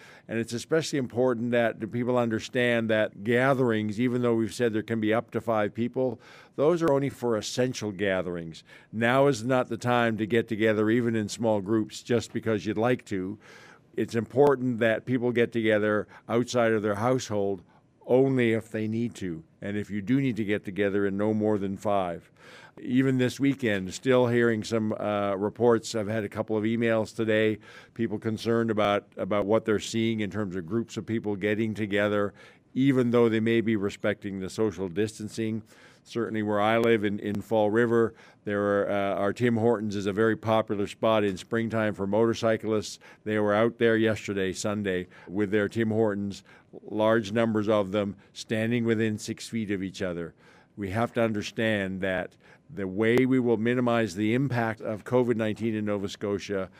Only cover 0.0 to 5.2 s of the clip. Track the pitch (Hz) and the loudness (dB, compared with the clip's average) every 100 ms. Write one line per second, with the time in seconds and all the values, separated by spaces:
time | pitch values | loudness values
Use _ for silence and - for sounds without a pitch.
0 | - - - 110 113 120 - 160 - 147 | -20 -20 -8 -6 -4 -6 -2 -2 0 -4
1 | 123 110 127 117 120 120 117 107 104 120 | -2 0 2 2 2 2 2 0 -6 -4
2 | 120 123 117 110 - 131 123 117 113 107 | 0 2 2 -2 -2 0 2 2 2 2
3 | 107 - 101 120 131 131 123 110 107 104 | 0 -2 0 2 4 4 2 2 -2 0
4 | 123 123 120 113 110 - 120 107 107 113 | 0 2 2 0 -2 0 0 0 -2 -2
5 | 107 110 | 0 0